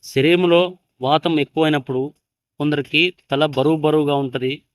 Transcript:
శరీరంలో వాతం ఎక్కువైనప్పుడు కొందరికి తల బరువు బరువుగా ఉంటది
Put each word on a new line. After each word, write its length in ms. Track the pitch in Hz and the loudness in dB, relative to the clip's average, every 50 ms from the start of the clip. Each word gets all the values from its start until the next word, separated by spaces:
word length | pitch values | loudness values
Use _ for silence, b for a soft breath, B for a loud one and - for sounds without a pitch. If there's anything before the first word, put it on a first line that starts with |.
| _ - | _ -6
శరీరంలో 480 | - 135 135 156 175 175 180 175 170 170 180 180 180 _ _ _ _ _ 127 | -2 0 2 2 2 2 2 4 4 4 2 0 -6 _ _ _ _ _ -2
వాతం 300 | 131 147 156 - 170 160 151 | 0 0 0 0 0 0 0
ఎక్కువైనప్పుడు 600 | 139 - _ 156 160 156 151 143 127 - 131 127 135 147 - _ _ _ _ _ _ _ _ _ | -2 -2 _ 0 0 0 0 -2 -4 -4 -4 -4 -4 -6 -10 _ _ _ _ _ _ _ _ _
కొందరికి 440 | 147 151 147 143 131 - - 151 170 180 - _ _ _ | -4 -2 -2 -2 -4 -2 0 0 0 0 -2 _ _ _
తల 160 | 139 139 156 151 139 | -2 0 0 0 0
బరువు 240 | 131 131 151 160 156 147 | 0 2 2 0 2 0
బరువుగా 320 | 156 151 156 151 143 143 139 139 | 0 2 2 0 0 -2 -2 -2
ఉంటది 260 | 131 123 135 123 131 143 165 _ _ | -4 -6 -4 -4 -4 -6 -8 _ _